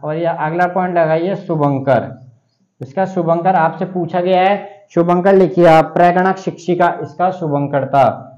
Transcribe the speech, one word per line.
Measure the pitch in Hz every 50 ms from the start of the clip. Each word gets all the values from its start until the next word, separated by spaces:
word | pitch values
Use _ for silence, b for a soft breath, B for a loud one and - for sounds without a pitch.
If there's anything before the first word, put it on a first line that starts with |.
| 147
और | 151 156
ये | 160 170
अगला | 165 160 135 147 156 165 175 180 180
point | 175 190 180 180 175
लगाइए, | 170 165 156 160 165 165 185 196
शुभंकर, | 185 - - 170 160 147 143 139 131 - 135 131 113 - - - - - - _ _ _ _ _ _ _ _ _ _
इसका | 143 131 - 190 190
शुभंकर | 185 190 190 170 160 170 170 165 190 190
आपसे | 175 160 160 - - 190
पूछा | - - 185 175 - - 180
गया | 175 180 185 180
है। | 185 190 208 196 - - - - _ _
शुभंकर | - 170 170 175 175 180 175 196 196
लिखिए | 190 185 165 - 180 175
आप, | 165 160 160 156
प्रगणक | 156 - 170 170 175 175 185 185 190 190 190
शिक्षिका, | - - - - - - 180 175 175 170 170 - 160
इसका | - - - 175 185 185
शुभंकर | 185 175 156 139 143 143 139 147 143 131
था | 131 - 139 131 113 - - - - -